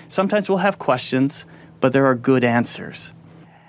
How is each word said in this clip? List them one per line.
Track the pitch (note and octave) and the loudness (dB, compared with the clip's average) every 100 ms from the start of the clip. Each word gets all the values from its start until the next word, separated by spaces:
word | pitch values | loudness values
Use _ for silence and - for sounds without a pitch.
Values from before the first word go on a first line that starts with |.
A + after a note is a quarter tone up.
| - | -6
Sometimes | - F#3+ G#3 G3 | -2 0 0 0
we'll | F#3+ | 0
have | G3 G3 | 0 -2
questions, | - B2+ - C3 C#3 - - - - - | -2 -2 0 0 0 -4 -12 -20 -20 -2
but | C3+ | 0
there | C3+ C#3 | 4 2
are | B2 | 2
good | B2 C3 | 2 2
answers. | A#2+ A#2+ A#2 - - - - - - - - _ | 2 2 0 -4 -8 -14 -16 -20 -20 -20 -20 _